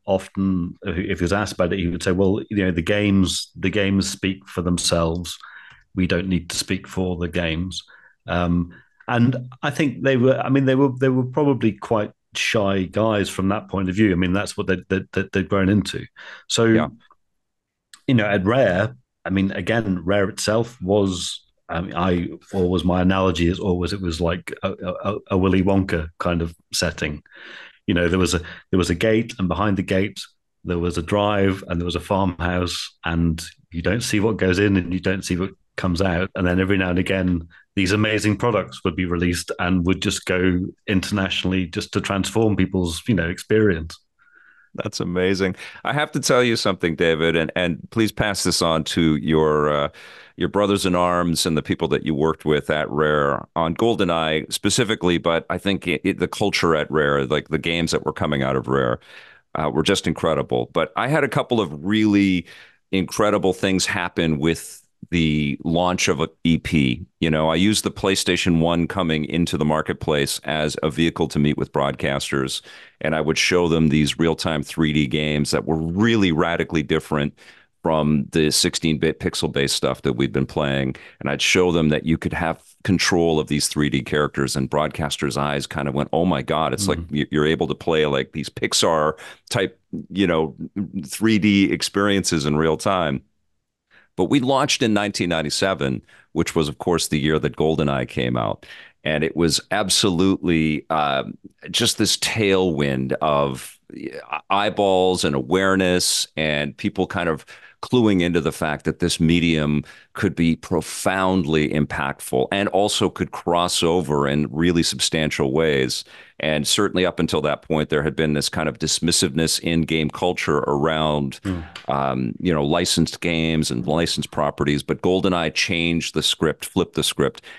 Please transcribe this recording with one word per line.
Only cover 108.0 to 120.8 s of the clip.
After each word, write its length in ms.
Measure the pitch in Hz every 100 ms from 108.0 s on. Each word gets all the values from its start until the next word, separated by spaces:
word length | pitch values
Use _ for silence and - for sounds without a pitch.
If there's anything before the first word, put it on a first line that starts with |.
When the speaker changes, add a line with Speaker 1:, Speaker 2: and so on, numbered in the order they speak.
| 110 95
Speaker 2:
into 180 | 87 85
the 100 | 78
fact 340 | - 80 71
that 140 | - 73
this 220 | 87 -
medium 640 | 80 85 85 78 73 73 - - _
could 200 | - 98
be 220 | 80 82 80
profoundly 1120 | - 85 - - 101 95 92 95 73 78 76
impactful 800 | 78 71 - 69 71 - 64 64
and 180 | 98 101
also 380 | 92 104 - 95
could 220 | - 85
cross 540 | - - 85 87 -
over 420 | 85 87 73 73 71
in 220 | 73 69
really 320 | 71 85 85
substantial 720 | 80 - - 82 78 - 69
ways. 500 | 73 80 69 64 - - - - -
And 260 | 78 76 71
certainly 400 | - 101 92 90
up 140 | -
until 200 | 82 82
that 200 | 73 71
point, 260 | - 78 76
there 140 | 76
had 140 | 76 67
been 160 | 78
this 160 | 73 -
kind 200 | 82 78
of 120 | 64
dismissiveness 800 | 78 - 82 - 87 69 80 -
in 220 | 85 82
game 280 | 78 80 76
culture 480 | - 90 - - 73
around, 800 | - 71